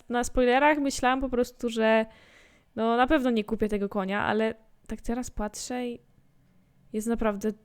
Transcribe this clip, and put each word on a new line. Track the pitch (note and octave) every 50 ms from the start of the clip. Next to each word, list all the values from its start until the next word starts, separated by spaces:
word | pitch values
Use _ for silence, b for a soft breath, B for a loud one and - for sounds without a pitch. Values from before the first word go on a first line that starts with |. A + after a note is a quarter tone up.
| - -
na | A#3+ A#3+ A#3+
spoilerach | - - B3+ B3+ B3 B3 C4+ C#4+ D4+ D#4 D4
myślałam | C#4 C#4 - - C4 B3 C4 C4
po | C4+ B3+
prostu, | B3+ A#3+ B3 B3 - - - A#3+
że | A3+ A3+ A3 A3 A3 A3 A3+ A3+ B B B B B B B B B B B B -
no, | G#3+ A3+ A3+ A#3
na | A#3+ B3+
pewno | B3 D#4+ D4 B3 B3+
nie | A#3 A3 G#3
kupię | - A3+ G3+ A3 G#3
tego | G#3+ G3+ G3+ G3
konia, | - G#3 F#3+ F#3+ G3 G#3 -
ale | - G#3+ G#3+ A3 A3 A3+ - _ _ _ _ _
tak | - A3 -
teraz | - - A#3 B3+ B3 -
patrzę | - - G#3 G#3+ - - - - B3+ B3 B3
i | A#3+ A#3+ - _ _ _ _ _ _ _ _ _ _ _ _ _ _ _ _ _ - -
jest | A3 G#3+
naprawdę | A#3 A#3 A3+ A3 A3 G#3 G3+ G#3 G#3+ G3+ -